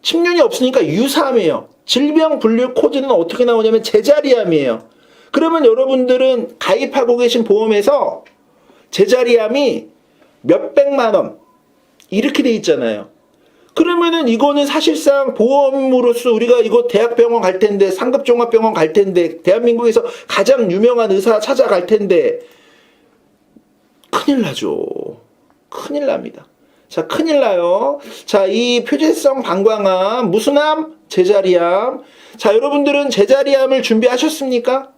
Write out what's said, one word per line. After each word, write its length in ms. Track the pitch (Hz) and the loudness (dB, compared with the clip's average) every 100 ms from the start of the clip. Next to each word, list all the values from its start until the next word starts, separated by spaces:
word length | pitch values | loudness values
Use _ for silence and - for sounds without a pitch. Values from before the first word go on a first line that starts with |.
침륜이 380 | - 330 349 349 | -4 -2 0 2
없으니까 440 | 262 - 254 254 160 | 0 0 0 0 0
유사암이에요. 840 | 165 269 285 285 254 175 135 - _ - | 0 -2 0 0 0 0 -4 -8 _ -4
질병 520 | 247 294 311 320 285 | -2 0 2 0 0
분류 360 | 220 226 254 | 0 0 -2
코드는 360 | 247 - 277 269 | 0 0 -2 0
어떻게 340 | 214 170 226 | 0 -2 -2
나오냐면 380 | 247 233 220 226 | 0 2 2 0
제자리암이에요. 1080 | 220 214 214 294 285 247 190 160 131 113 - _ _ _ _ | 0 -2 2 0 2 0 2 0 0 -4 -8 _ _ _ _
그러면 320 | - 330 330 | -2 0 2
여러분들은 920 | 269 226 262 262 254 254 262 247 - - | 4 4 0 0 2 2 2 0 -4 -8
가입하고 580 | - 196 277 262 240 240 | -2 0 0 -2 0 2
계신 280 | 240 233 | 2 0
보험에서 800 | 220 208 220 208 202 277 208 - - _ _ _ _ _ _ | 2 0 2 2 2 2 0 -6 -18 _ _ _ _ _ _
제자리암이 960 | - 196 247 240 233 214 262 277 170 - _ _ _ _ _ | 0 2 2 2 2 2 0 0 -2 -8 _ _ _ _ _
몇백만 720 | - 170 311 285 277 277 233 | 0 0 2 0 2 2 0
원 240 | 196 143 - _ _ _ _ _ _ _ | 0 -2 -10 _ _ _ _ _ _ _
이렇게 320 | 190 269 285 | -2 -2 0
돼 80 | 262 | 0
있잖아요. 580 | 220 180 139 120 104 95 _ _ _ _ _ _ - | -2 -2 -2 -2 -6 -10 _ _ _ _ _ _ -2
그러면은 500 | 339 349 339 330 269 | 0 2 0 -2 -2
이거는 400 | 226 277 285 285 | 0 0 0 -2
사실상 680 | 311 339 302 - 277 269 | -2 -2 -2 0 0 -2
보험으로서 1000 | - 226 277 277 269 262 254 240 240 247 | -4 -2 0 2 0 0 0 0 0 0
우리가 260 | 220 233 247 | -2 2 2
이거 300 | 233 226 240 | 4 2 0
대학병원 520 | 202 233 233 233 233 | 0 0 2 2 2
갈 200 | 190 185 | -2 0
텐데, 320 | 208 202 196 | 0 2 0
상급종합병원 840 | 190 247 262 - 233 233 226 220 | 0 -2 -2 0 0 2 2 0
갈 180 | 208 - | 0 0
텐데, 480 | 220 196 180 165 160 | 2 2 0 -2 -2
대한민국에서 600 | - 208 240 233 233 226 - - - | 0 2 2 0 2 0 -2 -12 -8
가장 460 | - 196 269 214 | -4 2 2 2
유명한 400 | 185 226 240 220 | 2 2 2 0
의사 260 | 196 202 214 | 0 2 0
찾아갈 480 | 220 277 233 185 180 | 0 0 2 0 0
텐데 540 | 214 196 175 127 - - _ _ _ _ _ _ _ _ _ _ _ _ _ _ _ _ | 0 2 2 2 -2 -10 _ _ _ _ _ _ _ _ _ _ _ _ _ _ _ _
큰일 320 | - - 277 | -6 -2 0
나죠. 800 | 185 127 95 71 50 - - - _ _ _ _ _ | -2 -4 -4 -4 -4 -6 -10 -14 _ _ _ _ _
큰일 380 | - - 294 277 | -16 -8 -4 -2
납니다. 420 | - - - - _ _ _ _ | -4 -6 -16 -20 _ _ _ _
자, 180 | - 156 | -8 -6
큰일 320 | - 320 294 | -4 0 2
나요. 640 | 240 185 170 190 262 285 - - - | 2 0 0 0 -2 -6 -12 -20 -2
자, 200 | 208 190 | 0 0
이 360 | 214 240 240 | 0 0 -2
표재성 600 | - 294 311 330 277 269 | -2 -2 0 2 0 -2
방광암, 920 | 233 185 202 214 196 185 190 240 233 | -4 0 0 0 0 0 0 -2 -2
무슨 260 | 196 214 285 | -2 0 0
암? 380 | 302 311 311 - _ | 0 -2 -4 -12 _
제자리암. 920 | - 180 202 185 180 170 185 240 262 - _ - - | -2 2 2 2 2 2 0 -2 -8 -16 _ -20 -4
자, 160 | 220 | 0
여러분들은 580 | 214 277 285 285 285 285 | 2 0 0 0 0 -2
제자리암을 720 | 226 202 269 277 269 262 269 | 0 2 2 2 2 2 0
준비하셨습니까? 1080 | 226 220 240 254 311 302 269 247 233 262 262 | 0 0 2 0 -2 -4 -4 -2 -2 -4 -6